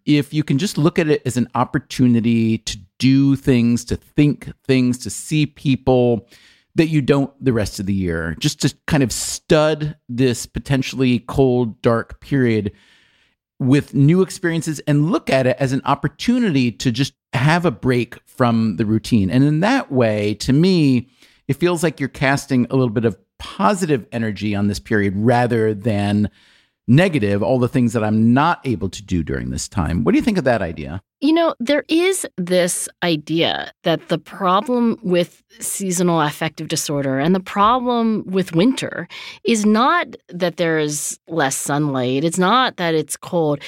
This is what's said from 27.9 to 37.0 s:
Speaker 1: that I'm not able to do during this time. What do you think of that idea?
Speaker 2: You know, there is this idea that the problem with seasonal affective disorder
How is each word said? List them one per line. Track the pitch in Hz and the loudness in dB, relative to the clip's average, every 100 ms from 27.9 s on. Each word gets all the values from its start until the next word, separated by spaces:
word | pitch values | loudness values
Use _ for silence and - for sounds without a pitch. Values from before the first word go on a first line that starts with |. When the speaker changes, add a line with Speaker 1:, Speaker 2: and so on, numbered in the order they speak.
Speaker 1:
that | 113 | 0
I'm | 107 110 113 | 0 2 4
not | 127 160 170 | 4 2 0
able | 135 101 95 | -4 -4 -6
to | - | -10
do | 101 92 | -4 -4
during | 76 67 62 | -2 -6 -6
this | 67 - | -8 -6
time. | - 80 85 | -4 -2 0
What | - | 2
do | 269 | 2
you | |
think | 247 185 | 0 0
of | |
that | 131 113 | 0 0
idea? | 87 80 69 90 - _ | -4 -8 -10 -10 -14 _
Speaker 2:
You | 277 | 0
know, | 330 330 - | 2 2 0
there | 240 285 - | 0 -2 0
is | 320 359 370 - - | 0 0 -2 -6 -8
this | 175 180 175 - - - | 0 2 2 -2 -8 -6
idea | 175 156 - 160 127 71 69 - | -2 -2 -2 0 0 -2 -8 -6
that | 175 160 - | -2 -2 -2
the | - | -6
problem | - - 190 185 - 247 233 - | -6 -4 0 0 0 0 0 0
with | 185 175 170 _ _ - | 0 0 0 _ _ -12
seasonal | - - 196 175 175 165 | -10 -6 -4 0 0 2
affective | 151 - 160 - 156 | 0 -2 -8 -8 -8
disorder | 156 - 143 | -6 -4 -4